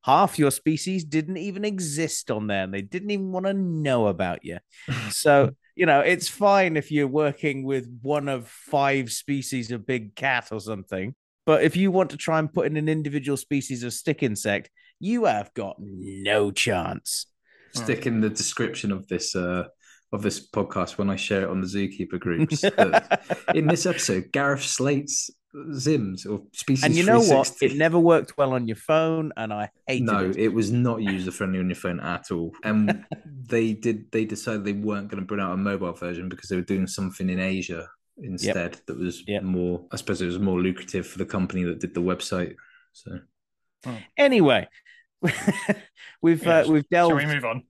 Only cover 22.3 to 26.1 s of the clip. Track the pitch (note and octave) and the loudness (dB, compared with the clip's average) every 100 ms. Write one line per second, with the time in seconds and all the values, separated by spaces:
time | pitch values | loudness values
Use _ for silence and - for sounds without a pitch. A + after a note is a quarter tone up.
22.3 | E2+ D#3 D3+ G3 - A3+ - - - - | 0 0 2 0 4 4 4 2 -2 -2
23.3 | - - D#3+ D#3 E3+ F3+ E3+ - F#2 F2+ | -6 0 2 2 2 0 -2 0 -2 -2
24.3 | C#3 C#3 C3+ - - C3 C#3+ D3 - - | -2 0 0 -2 -2 0 0 -2 -6 -6
25.3 | _ _ D3 D#3 C#3 C3 D3+ G2+ | _ _ -16 -10 -4 0 2 0